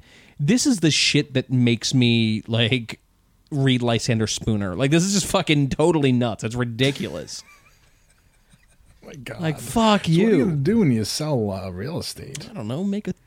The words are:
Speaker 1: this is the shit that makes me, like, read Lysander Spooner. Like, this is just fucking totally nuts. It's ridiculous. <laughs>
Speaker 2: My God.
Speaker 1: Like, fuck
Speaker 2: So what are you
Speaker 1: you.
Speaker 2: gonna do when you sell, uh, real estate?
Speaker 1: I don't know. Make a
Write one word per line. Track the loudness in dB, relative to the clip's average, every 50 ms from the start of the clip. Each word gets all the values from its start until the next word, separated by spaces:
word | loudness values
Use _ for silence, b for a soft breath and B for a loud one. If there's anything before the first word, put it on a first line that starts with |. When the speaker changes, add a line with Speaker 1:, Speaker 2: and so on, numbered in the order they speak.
| B B B B B B B B
Speaker 1:
this | 0 2 2 4 4
is | 2 2 4
the | 2 2
shit | 2 2 2 2 2 0 0 0 -2
that | -4 -2 0
makes | 2 4 4 4 2 2 0 0 2
me, | 4 4 4 4 4 2 2 0 -2 -4 -2
like, | 0 0 0 0 0 -2 -4 -6 -14 -16 _ _ _ _ _ _ _ _ _ _
read | -4 0 2 2 2 2 2
Lysander | 0 0 0 0 0 0 0 0
Spooner. | -2 -4 -4 -2 -2 -2 0 -2 -4 -2
Like, | -2 0 2
this | 2 2 2
is | 2 0
just | -2 0 0
fucking | -2 0 2 2 2 2 2 0
totally | 0 2 2 2 2 2 2 2
nuts. | 2 2 0 -2 -4 -6 -8
It's | -6 -4
ridiculous. | -4 -4 -4 -2 -2 -2 -2 -2 -2 -6 -8 -8 -10 -12 -12 -14 -16 -18 -20
<laughs> | -20 -20 _ _ _ _ _ _ _ _ _ _ _ _ _ _ _ _ _ _ _ _ _ _ _ _ _ _ _ _ -20
Speaker 2:
My | -20 -20
God. | -16 -14 -14 -10 -6
Speaker 1:
Like, | -4 -4 -4 -6
fuck | -8 -4 0 2 4 4 4 2 2
Speaker 2:
So | 2
what | 2 4
are |
you | 4 4 4 4
Speaker 1:
you. | 2
Speaker 2:
gonna | 2 0 0
do | 0 2 2 4
when | 4 4
you | 2 2 0
sell, | -2 -4 -6 -4 -2 -2 -2 -2 -2
uh, | -4 -6 -8 -8
real | -8 -8 -8 -8 -8 -8
estate? | -8 -10 -12 -14 -14 -14 -14 -16 -16 -14
Speaker 1:
I | -14
don't | -10 -10 -8
know. | -6 -6 -6
Make | -6 -8 -8 -8 -10
a | -12 -12 _